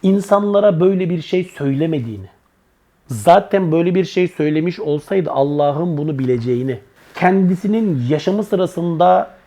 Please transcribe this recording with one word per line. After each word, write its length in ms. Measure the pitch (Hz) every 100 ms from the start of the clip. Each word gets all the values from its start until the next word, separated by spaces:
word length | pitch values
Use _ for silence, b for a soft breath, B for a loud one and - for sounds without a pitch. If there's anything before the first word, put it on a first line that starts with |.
insanlara 760 | 190 196 196 202 208 202 208 165
böyle 300 | 180 196 180
bir 120 | 175
şey 220 | 156 180
söylemediğini, 840 | 180 - 143 139 165 156 113 107 95 _ _ _ _ _ _ _ _
zaten 640 | 117 101 180 196 196 185
böyle 240 | 160 170 185
bir 100 | 185
şey 220 | - 180
söylemiş 520 | - 151 156 165 170
olsaydı 520 | 151 147 - 196 160
Allah'ın 680 | 135 139 147 147 143 175 151
bunu 220 | 151 143
bileceğini, 600 | 131 123 117 123 131 123 - b b -
kendisinin 880 | 180 190 185 180 202 220 214 147 120
yaşamı 340 | 151 - 196
sırasında 880 | 208 196 180 - 170 165 175 185 - -